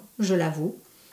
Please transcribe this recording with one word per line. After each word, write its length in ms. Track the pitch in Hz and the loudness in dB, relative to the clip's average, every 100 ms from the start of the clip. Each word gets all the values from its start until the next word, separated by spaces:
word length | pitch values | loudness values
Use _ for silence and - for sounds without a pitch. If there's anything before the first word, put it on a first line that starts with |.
| - - | -8 -4
je 160 | 196 | 2
l'avoue. 420 | 180 160 151 170 - - - - | 2 2 0 -4 -6 -18 -20 -20